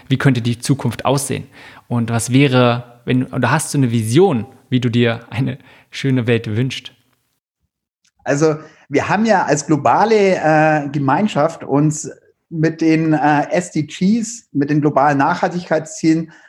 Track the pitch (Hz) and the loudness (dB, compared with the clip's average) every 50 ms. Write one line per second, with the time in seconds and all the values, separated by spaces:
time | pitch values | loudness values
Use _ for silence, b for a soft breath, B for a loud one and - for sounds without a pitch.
0 | B B 135 123 - 143 123 113 113 120 117 - - - 139 135 - 120 - - | B B -2 2 2 2 2 2 -2 -4 -4 -4 -2 -2 -2 -2 -2 -6 -6 -2
1 | - 123 135 139 139 - - - - - B B B B B B B - 123 120 | -2 -2 -2 -2 -2 -6 -6 -8 -8 -12 B B B B B B B -6 -4 -4
2 | 117 117 117 113 - - 123 131 143 139 127 127 123 120 120 123 123 - - - | -2 -2 -4 -4 -4 0 2 2 4 4 4 2 2 2 0 -2 -6 -14 -20 -14
3 | - - 123 127 131 - - 131 123 120 143 156 - - - 143 131 117 117 117 | -6 -2 -2 -2 -2 -2 -4 -4 -2 0 0 -2 -2 -2 -2 0 0 2 0 -2
4 | 107 110 120 160 190 196 139 113 107 - - - _ - 127 127 120 120 110 120 | -2 2 2 4 4 4 2 -2 -4 -8 -14 -20 _ -4 -4 -2 0 0 2 2
5 | 120 117 113 113 - - - - 135 127 127 - b b b b b b - - | 2 2 0 -4 -8 -10 -6 -4 -4 -4 -4 -10 b b b b b b -14 -6
6 | - 139 131 127 113 123 117 113 117 113 104 113 131 131 - - - - _ _ | -2 0 0 0 2 0 0 0 0 -2 -2 -2 -2 -4 -4 -10 -14 -18 _ _
7 | _ _ _ _ _ _ _ _ _ _ _ _ _ _ _ _ _ _ _ _ | _ _ _ _ _ _ _ _ _ _ _ _ _ _ _ _ _ _ _ _
8 | _ _ _ _ - 113 143 143 160 156 151 151 B B B B B B 139 135 | _ _ _ _ -4 -2 0 2 2 0 0 -2 B B B B B B -2 -2
9 | - - 175 202 226 226 202 180 143 - 151 151 - - 156 135 127 120 131 165 | 0 0 0 0 2 2 2 2 2 0 0 -2 0 -2 -2 0 2 2 2 2
10 | 202 226 220 208 196 190 180 - - 156 156 151 156 156 151 151 143 143 143 147 | 2 4 4 4 4 2 2 2 2 2 4 4 4 4 2 0 -2 -4 -4 -2
11 | 139 135 139 180 214 208 - 143 143 131 - - - - 139 143 151 156 151 - | 0 0 0 0 0 -2 0 0 -2 -2 -2 -6 -6 -2 0 2 2 2 0 -2
12 | - 131 - _ _ _ _ _ _ - 170 160 156 165 160 160 165 160 160 160 | -10 -12 -14 _ _ _ _ _ _ -10 -4 -2 -2 -2 0 0 0 2 2 2
13 | 160 160 156 147 147 147 147 147 147 - 151 180 175 - - 156 147 - - - | 2 0 0 0 2 2 2 2 0 0 -2 -4 -4 -2 -6 -6 -6 -6 -4 -2
14 | 180 196 226 240 214 - - - _ _ - 139 143 147 147 151 143 151 - 131 | 0 0 0 0 -2 -6 -12 -16 _ _ -4 -2 -2 0 0 0 0 2 2 4
15 | 139 151 143 139 139 160 175 - 196 180 170 180 175 - 160 160 156 - - - | 2 2 4 2 2 0 0 0 -2 -2 -4 -4 -4 -2 -2 -2 -2 -6 -10 -2
16 | - 160 160 165 160 156 B B B | 0 2 2 2 -2 -6 B B B